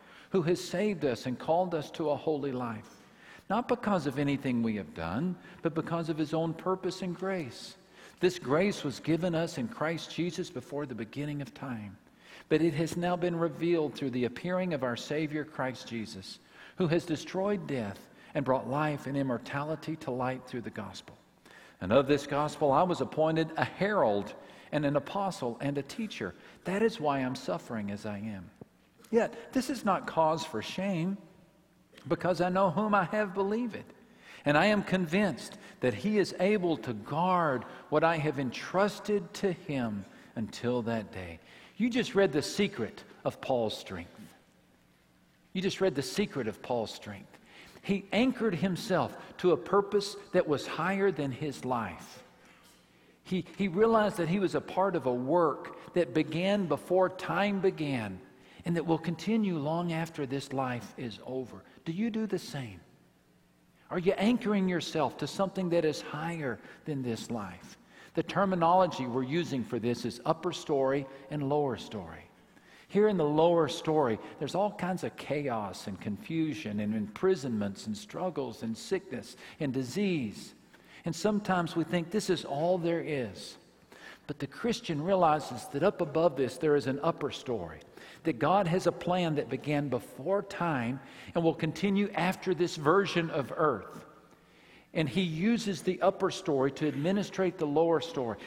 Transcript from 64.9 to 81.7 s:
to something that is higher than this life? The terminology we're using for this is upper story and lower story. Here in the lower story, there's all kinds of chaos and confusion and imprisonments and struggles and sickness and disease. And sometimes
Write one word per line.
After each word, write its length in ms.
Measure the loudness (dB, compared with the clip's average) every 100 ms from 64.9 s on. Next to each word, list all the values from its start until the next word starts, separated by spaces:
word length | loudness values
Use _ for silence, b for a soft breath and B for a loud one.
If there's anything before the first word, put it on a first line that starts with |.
| 0 0 0
to 100 | -6
something 420 | -2 -2 -2 0
that 140 | 2
is 180 | 2 0
higher 580 | -6 -6 -6 -4 -4 -6 B B -6
than 160 | -4
this 300 | -2 -4 -4
life? 460 | -6 -8 -12 -18 -20 B B B
The 100 | -4
terminology 840 | 0 2 2 4 6 6 4 2 -2
we're 160 | -2
using 400 | 0 0 0 -2
for 160 | -2 -2
this 260 | 0 -2 -4
is 160 | -2
upper 280 | -2 0 -2
story 540 | -4 -2 2 2 0 -2 B B
and 180 | -4 0
lower 280 | 0 0 -2
story. 480 | -6 -10 -10 -14 -18 -20 -20 -20 B B B
Here 200 | 4 4
in 80 | 4
the 80 |
lower 460 | 4 6 6 6 4
story, 500 | 0 2 4 4 2 B B
there's 180 | -4 0
all 160 | 0
kinds 340 | -2 -4 -2 -4
of 100 | -6
chaos 720 | -4 -2 -2 -2 -4 -8 -10
and 120 | -8
confusion 800 | -6 -6 -2 0 0 -2 -4 -2
and 120 | 0
imprisonments 920 | 0 -2 0 2 2 0 -2 -2 -4 -6
and 80 | -8
struggles 680 | -8 -6 -4 -2 -6 -4
and 140 | -6 -6
sickness 600 | -4 -4 -4 -10 -10 -16 B B
and 120 | -2
disease. 840 | -2 -2 0 2 2 -2 -6 -14 -18 -20 B B B -6
And 100 | 0
sometimes 600 | 2 2 2 2 2